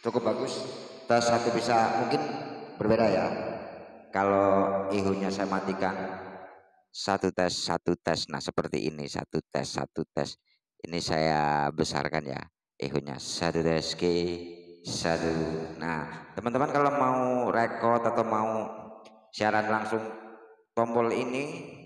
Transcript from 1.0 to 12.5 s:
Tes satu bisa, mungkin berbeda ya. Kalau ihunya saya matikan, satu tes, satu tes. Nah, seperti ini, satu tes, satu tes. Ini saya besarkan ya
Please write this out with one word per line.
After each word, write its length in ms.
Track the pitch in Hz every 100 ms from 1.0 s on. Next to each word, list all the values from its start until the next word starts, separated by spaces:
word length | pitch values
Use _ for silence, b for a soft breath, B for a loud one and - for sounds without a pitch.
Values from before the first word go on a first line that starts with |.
| -
Tes 160 | 117 117
satu 240 | 117 117
bisa, 480 | 113 117 117 110 -
mungkin 240 | 117 - - - - - - -
berbeda 240 | 107 113 110
ya. 160 | 92 - - - - - - - - -
Kalau 720 | 98 98 98 98 98 98 98 98
ihunya 320 | 101 98 95 98
saya 160 | 98
matikan, 480 | 98 95 95 95 95 95 95 - - - - - _ _ _
satu 480 | - - 98 95
tes, 160 | 92 90
satu 480 | - - 82 - 87
tes. 320 | - 80 -
Nah, 80 | 71
seperti 480 | - - 78 65 65
ini, 240 | 78 71
satu 320 | - - 80 -
tes, 240 | 69 69
satu 320 | - 67 - 76
tes. 240 | - 69 - _ _ _ _
Ini 200 | - 85
saya 640 | - 82 80 76 76 73 73
besarkan 640 | 78 78 78 71 78 71
ya 80 | 65 -